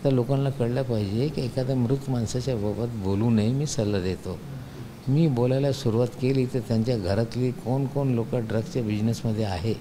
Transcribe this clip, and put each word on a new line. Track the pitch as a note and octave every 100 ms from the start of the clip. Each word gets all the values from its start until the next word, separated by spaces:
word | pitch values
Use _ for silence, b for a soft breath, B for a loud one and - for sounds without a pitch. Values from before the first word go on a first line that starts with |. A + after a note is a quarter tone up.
तर | C#3+
लोकांना | C3+ A#2+ C#3 C#3
कळलं | C3+ A#2+ B2
पाहिजे | C3 A#2 G2+ G#2 C#3+
की | D3+
एखाद्या | C3 B2+ B2+ C3
मृत | A#2+ C#3 C3+
माणसाच्या | B2+ A2 B2 B2 A#2+
बाबत | G#2 G2+ A#2+
बोलू | A#2 F#2+ G2 A#2
नये, | A2+ G#2+
मी | C3 D3
सल्ला | - G#2 G2+
देतो. | F#2 F2 F#2+ F2+ - - B B B - -
मी | C#3 E3
बोलायला | B2 B2 C3+ C#3
सुरुवात | C3 A#2+ A2 B2
केली | - B2+ C3+ B2+
तर | C3
त्यांच्या | A2 A2+ A2+ A#2+
घरातली | F2+ G2 A2+ A#2 B2+
कोण | B2 - C3 C3+
कोण | C#3+ C#3
लोकं | A#2+ A2+ B2+
ड्रग्सच्या | A2+ G#2+ A2 C3+
बिझनेसमध्ये | A2 G#2 A2 A2+ A#2 A2
आहे | A2 F#2 G#2 G#2+